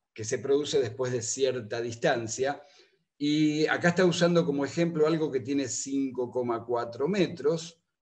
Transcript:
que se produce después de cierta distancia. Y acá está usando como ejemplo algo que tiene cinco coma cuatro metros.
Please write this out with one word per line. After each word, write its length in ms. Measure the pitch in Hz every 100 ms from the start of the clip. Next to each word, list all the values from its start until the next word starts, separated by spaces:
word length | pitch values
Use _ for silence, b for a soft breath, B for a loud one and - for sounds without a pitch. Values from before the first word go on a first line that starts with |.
| _
que 120 | -
se 140 | 143 127
produce 420 | 135 139 147 151
después 320 | 120 113 127
de 100 | 123
cierta 580 | 110 - 131 123 104 117
distancia. 840 | 117 113 165 127 113 110 131 143 b b b b _ -
Y 500 | 147 151 151 151 151
acá 200 | 135 175
está 160 | 170
usando 400 | 185 160 175 170
como 220 | - 139 139
ejemplo 400 | - 170 165 151
algo 260 | 165 151
que 80 | 131
tiene 260 | 113 143 131
cinco 640 | - 139 139 135 123 123
coma 320 | 117 123 117
cuatro 440 | 110 120 117 120 143
metros. 720 | 202 165 - 135 165 - - _ _